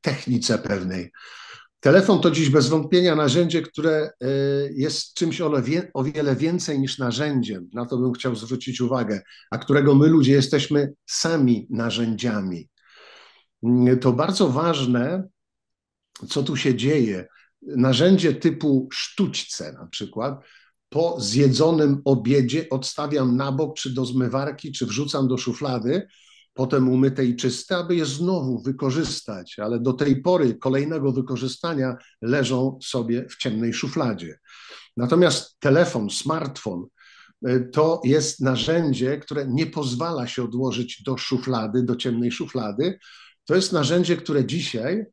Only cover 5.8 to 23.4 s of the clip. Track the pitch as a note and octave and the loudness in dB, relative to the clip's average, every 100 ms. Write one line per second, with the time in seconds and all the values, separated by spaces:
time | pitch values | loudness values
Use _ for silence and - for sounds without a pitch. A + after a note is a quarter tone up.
5.8 | F3+ C#3 C3+ D3+ C#3+ B2+ D#3 F3 - C#3+ | -4 -4 -4 -2 0 0 0 -2 -2 -4
6.8 | C3+ - B2+ A#2 D3+ C3+ G#2+ G2 F2 A2 | -4 -4 -4 -2 -2 -2 -4 -6 -10 -10
7.8 | A#2+ B2+ B2+ B2 C3 A2+ A2+ C3 - A#2+ | -6 -2 -2 -2 -4 -6 -6 -8 -8 -4
8.8 | B2 B2+ G#2+ G2+ - - _ C#3 - C#3 | -2 -2 -2 -6 -8 -20 _ -10 0 4
9.8 | C#3+ C#3 D3+ D#3+ C3 C#3 C#3 D3+ D3 D3 | 6 8 8 6 6 4 4 0 2 0
10.8 | C#3 - - - E3 E3 C3 A2+ - A2+ | 0 -6 -10 -4 -2 2 4 2 0 -4
11.8 | A#2 G#2+ A#2 G#2+ A#2+ G#2+ F#2+ F2 F2 _ | -4 -2 -2 -2 -2 -2 -4 -8 -12 _
12.8 | _ - - - - _ _ _ A2+ B2 | _ -20 -20 -20 -20 _ _ _ 2 4
13.8 | B2 B2+ B2+ A#2 D#3 F#3+ F3+ C3 E3+ D3+ | 4 4 4 2 0 2 2 2 0 0
14.8 | B2+ B2 B2+ F#3 F#3+ _ _ _ _ _ | 0 0 0 -4 -8 _ _ _ _ _
15.8 | _ _ _ - - - C#3 D3 D3 A#2+ | _ _ _ -20 -6 -4 -2 -2 0 2
16.8 | B2 D3+ A2+ F#2+ F#2 _ _ _ - C#3+ | 2 2 2 -2 -8 _ _ _ -8 0
17.8 | C3 B2 F3 F#3+ D#3+ C#3 E3+ D3+ D3+ C3+ | 2 4 6 6 4 2 0 0 2 0
18.8 | C3 - - - G3 - - - D2+ C2+ | 0 -10 -10 -2 -2 -2 -10 -10 -12 -14
19.8 | F2 - - - A#2+ C3+ _ - _ _ | -14 -12 -10 -6 -8 -8 _ -20 _ _
20.8 | _ C#3+ E3+ C3+ G2+ A#2 C3+ B2+ D#3 E3 | _ -2 -2 -2 -2 4 4 6 4 4
21.8 | D3 C#3 - C3 G#2+ C#3+ B2 C#3 E3 C3+ | 4 2 2 2 4 2 2 0 -4 -6
22.8 | C3+ - D3 D3 B2+ B2 | -6 -8 -4 0 2 2